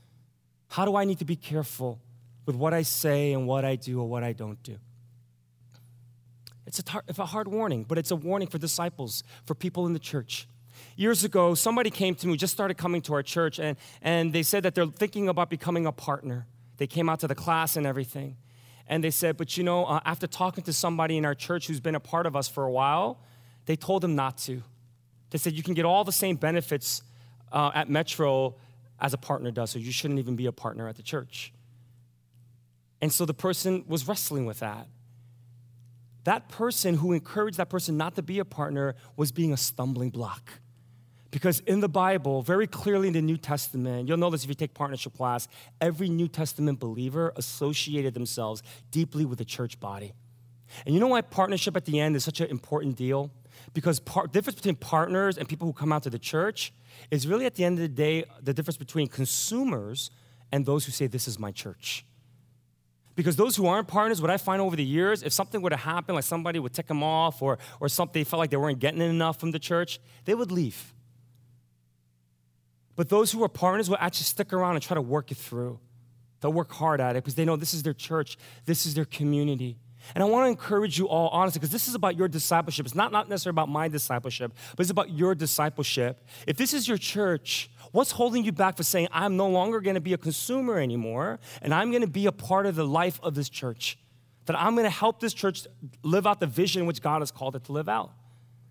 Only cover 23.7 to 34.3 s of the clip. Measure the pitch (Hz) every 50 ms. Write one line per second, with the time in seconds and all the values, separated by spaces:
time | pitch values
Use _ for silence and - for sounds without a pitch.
23.7 | 160 151 - - 190 190 180 175 156 143 135 131 127 - - - 127 127 117 -
24.7 | - _ - _ _ _ _ _ _ _ _ - - 151 - 175 156 156 151 175
25.7 | 175 160 165 170 180 202 208 196 180 - 196 190 180 131 - 156 165 175 - -
26.7 | 151 139 - - - - - - - - - - - - - - - 147 147 143
27.7 | - 151 156 - 143 156 165 - - - 156 139 135 135 131 127 123 - - -
28.7 | - - - - - - - 139 135 127 - - 143 135 123 123 110 120 117 110
29.7 | - 123 113 127 123 - - 147 143 139 123 123 123 117 127 120 117 - - 113
30.7 | 113 113 113 110 110 - 110 - 160 139 123 - - - - - - _ _ _
31.7 | - - - - - - - _ _ _ _ _ _ - - - - _ _ _
32.7 | _ _ _ _ _ _ 151 156 - - 175 156 147 - - 185 175 - - 190
33.7 | 190 180 - - 160 160 127 165 208 - - -